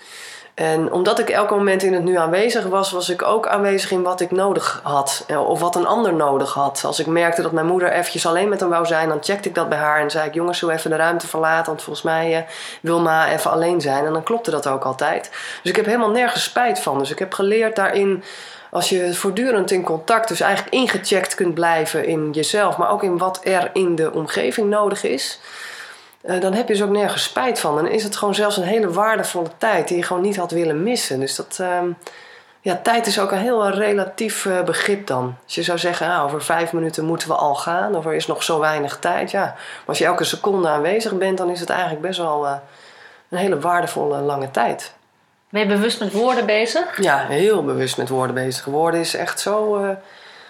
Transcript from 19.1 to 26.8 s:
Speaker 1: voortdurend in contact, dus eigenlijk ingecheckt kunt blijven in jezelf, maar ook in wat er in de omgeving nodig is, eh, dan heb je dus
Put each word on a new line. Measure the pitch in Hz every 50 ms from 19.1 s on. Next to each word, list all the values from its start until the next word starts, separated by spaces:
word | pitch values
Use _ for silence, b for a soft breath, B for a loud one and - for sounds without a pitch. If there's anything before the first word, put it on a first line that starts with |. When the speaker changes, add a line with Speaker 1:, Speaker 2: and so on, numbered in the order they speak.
| 175
Speaker 1:
voortdurend | 175 - 196 185 196 247 262 240 208 185 175
in | 202 185 180
contact, | - 165 160 160 - 226 - 170 -
dus | 170 165
eigenlijk | 151 160 196 - - - -
ingecheckt | 254 254 226 - 190 190 - 208 190 185 - -
kunt | - 196 175 165
blijven | 156 170 170 165 160 156 156 - 160 -
in | - 165 156 156 151
jezelf, | 147 156 156 - - 208 208 185 156 -
maar | 175 -
ook | 202 202 202
in | 190 180 170
wat | 185 185 185 - -
er | - 190 185 175 - -
in | 190 190 175 170
de | 156 160 156
omgeving | 147 156 160 151 - 196 - - 247 - 220 202
nodig | 208 208 208 202 196 196 -
is, | - 240 277 - - - B B B B B B B B B B B B B B B B B
eh, | - - 180 185
dan | 180 190 190
heb | 214 247 -
je | 214
dus | 202